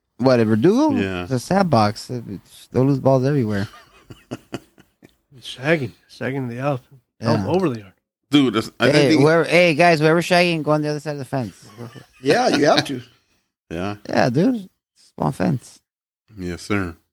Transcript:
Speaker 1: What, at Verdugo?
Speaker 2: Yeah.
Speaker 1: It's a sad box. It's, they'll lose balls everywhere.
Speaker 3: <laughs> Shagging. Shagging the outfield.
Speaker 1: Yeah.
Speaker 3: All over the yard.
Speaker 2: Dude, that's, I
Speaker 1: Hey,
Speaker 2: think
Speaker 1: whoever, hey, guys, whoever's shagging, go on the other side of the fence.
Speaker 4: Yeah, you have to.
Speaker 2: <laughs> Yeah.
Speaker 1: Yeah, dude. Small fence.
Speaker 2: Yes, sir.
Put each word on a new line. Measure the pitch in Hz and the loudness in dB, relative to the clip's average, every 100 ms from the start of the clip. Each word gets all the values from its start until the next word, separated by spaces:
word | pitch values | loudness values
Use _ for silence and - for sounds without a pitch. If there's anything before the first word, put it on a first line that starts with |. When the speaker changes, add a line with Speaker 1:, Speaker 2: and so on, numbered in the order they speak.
| _ _ | _ _
Speaker 1:
What, | 127 127 | 2 4
at | 110 | 4
Verdugo? | 110 147 226 311 | 4 4 4 2
Speaker 2:
Yeah. | - 95 92 | 0 -2 -4
Speaker 1:
It's | 90 | -4
a | 131 | -6
sad | - 185 185 | -2 0 2
box. | 120 104 104 - | 2 2 -2 -12
It's, | 123 113 95 - - - | -12 -12 -16 -16 -20 -6
they'll | 117 131 | 0 0
lose | 135 | 0
balls | 127 135 131 | 2 2 0
everywhere. | 147 110 101 107 - _ _ _ - _ | -2 -2 -4 -6 -10 _ _ _ -20 _
Speaker 3:
<laughs> | 120 _ - - _ _ _ _ _ _ 135 | -20 _ -18 -18 _ _ _ _ _ _ -20
Shagging. | - - 135 165 117 - _ | -20 -8 -2 -2 -2 -10 _
Shagging | - 117 139 127 | -10 -8 -6 -8
the | 117 | -6
outfield. | 139 131 - 135 _ _ | -4 -6 -10 -20 _ _
Speaker 1:
Yeah. | 113 113 95 | -2 0 0
Speaker 3:
All | 170 | -2
over | 180 | -2
the | 117 | -4
yard. | 98 _ _ _ _ | -12 _ _ _ _
Speaker 2:
Dude, | 143 131 | 2 2
that's, | 101 - - | 0 -4 -2
I | 120 | 2
Speaker 1:
Hey, | 147 139 | 4 4
Speaker 2:
think | - | 4
Speaker 1:
whoever, | 143 165 | 4 4
hey, | 156 160 180 | 2 2 2
guys, | 147 175 160 | 4 4 4
whoever's | 156 170 165 | 4 2 2
shagging, | 175 180 165 | 2 2 -2
go | 143 | -2
on | 151 | -2
the | 151 | -2
other | 151 | -6
side | 156 | -8
of | 147 | -10
the | 131 | -8
fence. | 139 107 - 117 107 117 127 - _ | -6 -6 -12 -20 -18 -18 -18 -20 _
Speaker 4:
Yeah, | 131 202 247 | 0 2 2
you | 143 147 | 2 2
have | 170 143 | 2 -2
to. | 127 - | -8 -12
Speaker 2:
<laughs> | _ _ _ _ _ _ | _ _ _ _ _ _
Yeah. | 82 98 104 - | -8 -8 -10 -6
Speaker 1:
Yeah, | - 107 | 0 0
dude. | 120 208 240 185 _ _ _ | 2 0 -2 -8 _ _ _
Small | _ - 156 | _ -6 -6
fence. | 139 185 135 - - _ _ _ _ _ 107 | -2 -4 -4 -8 -20 _ _ _ _ _ -12
Speaker 2:
Yes, | 90 87 | -10 -10
sir. | - 104 92 82 _ | -6 -4 -4 -10 _